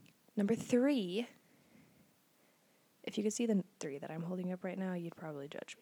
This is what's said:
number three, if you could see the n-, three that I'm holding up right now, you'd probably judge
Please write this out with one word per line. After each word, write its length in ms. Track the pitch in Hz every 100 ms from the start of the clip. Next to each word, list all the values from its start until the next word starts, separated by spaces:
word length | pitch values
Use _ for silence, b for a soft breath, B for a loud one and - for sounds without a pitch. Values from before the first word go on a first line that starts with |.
| B _ _ -
number 160 | 202
three, 760 | 226 - 240 269 277 185 185 240 b b b b b b b b _ _ _ _ _ _ _ _ _
if 140 | - -
you 60 |
could 100 | 208
see 140 | 208 233
the 60 |
n-, 100 | 208 - _
three 180 | 160 139
that 140 | 139
I'm 100 | 156
holding 320 | 165 185 180
up 100 | 185
right 140 | 185 185
now, 160 | 190
you'd 220 | 180 170 -
probably 320 | 160 147 143
judge 280 | - - -